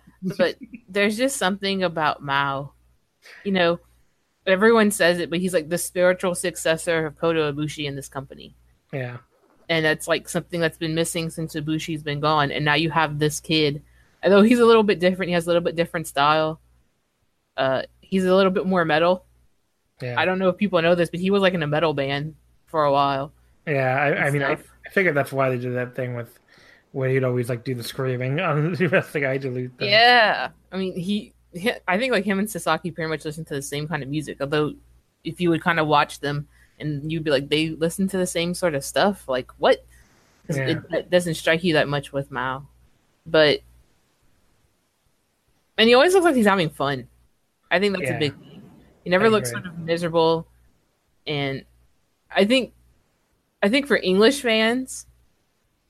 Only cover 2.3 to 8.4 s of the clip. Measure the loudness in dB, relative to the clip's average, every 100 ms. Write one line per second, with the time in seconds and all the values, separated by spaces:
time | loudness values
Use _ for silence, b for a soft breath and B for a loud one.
2.3 | -2 -2 -4 -8 -14 _ _ _ _ -20
3.3 | B -4 2 2 0 _ _ _ _ _
4.3 | _ 0 2 6 6 4 4 2 2 0
5.3 | -2 0 -2 -2 -4 -4 0 2 2 -2
6.3 | -4 -4 -4 -2 -2 0 -2 -2 -2 -2
7.3 | 0 0 -2 -6 -6 -8 -8 -12 -12 -14
8.3 | -16